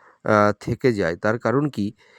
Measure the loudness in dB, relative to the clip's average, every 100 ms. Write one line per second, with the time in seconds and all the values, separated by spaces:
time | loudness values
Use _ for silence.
0 | _ _ 0 4 4 0 -8 -2 -2 0
1 | -2 -2 -2 -2 -2 -2 -2 -4 -6 -8
2 | _